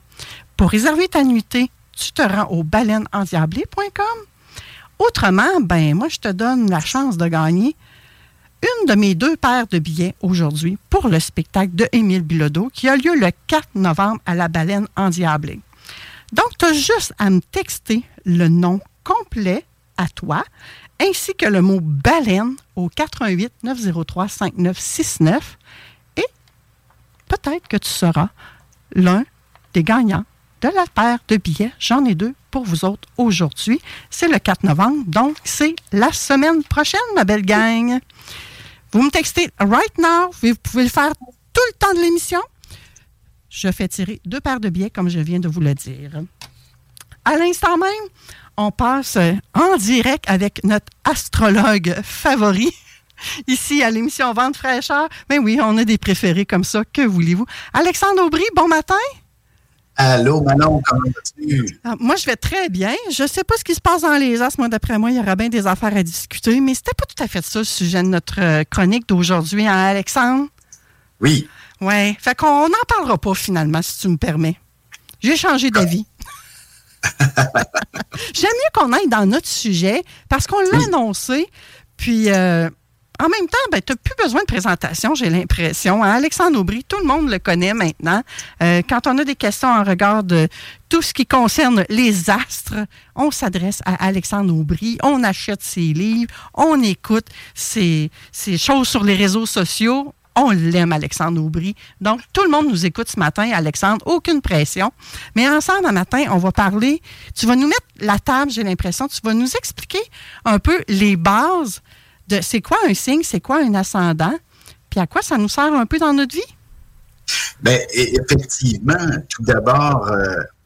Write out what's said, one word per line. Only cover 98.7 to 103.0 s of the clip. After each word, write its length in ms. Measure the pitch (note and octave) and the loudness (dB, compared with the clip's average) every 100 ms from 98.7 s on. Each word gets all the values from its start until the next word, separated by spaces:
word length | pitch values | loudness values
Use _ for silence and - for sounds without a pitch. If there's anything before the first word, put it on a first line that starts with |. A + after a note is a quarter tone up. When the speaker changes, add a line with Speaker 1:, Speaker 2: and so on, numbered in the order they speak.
| C#4 B3 | 2 2
Speaker 1:
sur 160 | A#3 | 0
les 100 | G3+ | 2
réseaux 320 | F#3+ G3+ G#3 A3+ | 2 2 0 -2
sociaux. 680 | G#3 F3 - A3 C4+ C#4+ - _ | -2 -4 0 0 0 -4 -12 _
On 140 | A#3 C4+ | 0 2
l'aime, 420 | F#3+ E3 F3 E3+ | 2 2 2 2
Alexandre 500 | D#3 C#3+ - E3 E3+ | 0 -4 -4 -2 -2
Aubry. 300 | D#3 E3 F#3 G#3 - _ | -2 -4 -6 -8 -16 _
Donc, 220 | G3 A#3 - | -4 -4 -4
tout 100 | - | 0
le 60 | F#4+ | 2
monde 180 | D4 D4+ | 2 2
nous 200 | F3+ F3+ | 0 -2
écoute 200 | F#3+ | -4